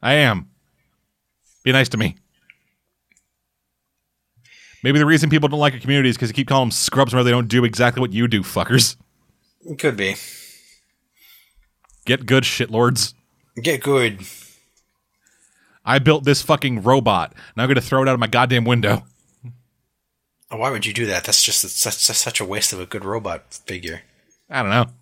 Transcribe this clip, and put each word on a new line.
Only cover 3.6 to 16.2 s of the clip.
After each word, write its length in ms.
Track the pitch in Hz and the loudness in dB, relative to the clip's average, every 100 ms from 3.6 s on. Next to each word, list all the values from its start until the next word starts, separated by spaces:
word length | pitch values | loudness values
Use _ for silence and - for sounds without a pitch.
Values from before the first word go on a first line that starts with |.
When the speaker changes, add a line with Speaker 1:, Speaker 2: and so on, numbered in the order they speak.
| _ _ _ _ _ _ _ _ _ - - _ | _ _ _ _ _ _ _ _ _ -20 -20 _
Speaker 1:
Maybe 160 | 123 139 | 0 4
the 60 | 151 | 6
reason 240 | 160 151 | 4 4
people 180 | 151 147 | 2 2
don't 100 | 151 | 2
like 160 | 147 | 0
a 60 | 127 | 0
community 280 | 127 139 131 | -2 2 2
is 60 | 113 | 0
'cause 120 | 117 | -4
you 60 | |
keep 120 | 110 135 | -4 0
calling 200 | 135 123 | 2 2
them 40 | |
scrubs 420 | - - 131 135 | -2 -2 0 2
where 120 | 127 | 2
they 60 | 123 | 2
don't 160 | 120 117 | 2 2
do 160 | 123 | 2
exactly 360 | 120 104 123 123 | 2 2 0 0
what 120 | 127 | -4
you 160 | 98 123 | 0 0
do, 140 | 110 | 0
fuckers. 520 | 92 - 85 123 117 - _ _ _ _ _ _ | -2 -4 0 2 2 -2 _ _ _ _ _ _
Speaker 2:
It 160 | - 143 | -16 -4
could 160 | 151 113 | -2 0
be. 180 | 95 98 - - - - _ _ _ _ _ _ _ - _ _ _ _ _ _ | -4 -4 -10 -20 -20 -20 _ _ _ _ _ _ _ -20 _ _ _ _ _ _
Speaker 1:
Get 200 | - 175 120 | -2 -2 2
good, 180 | 131 | 2
shitlords. 720 | 123 - 117 110 120 127 - - _ _ _ - | 2 -4 -4 2 2 2 -4 -8 _ _ _ -8
Speaker 2:
Get 220 | 120 147 | -4 -2
good. 380 | 143 139 117 98 95 - - _ _ _ _ _ _ _ _ _ _ _ _ _ | 0 2 0 -4 -16 -20 -20 _ _ _ _ _ _ _ _ _ _ _ _ _
Speaker 1:
I 140 | - 135 | 0 2
built 240 | 135 151 | 4 2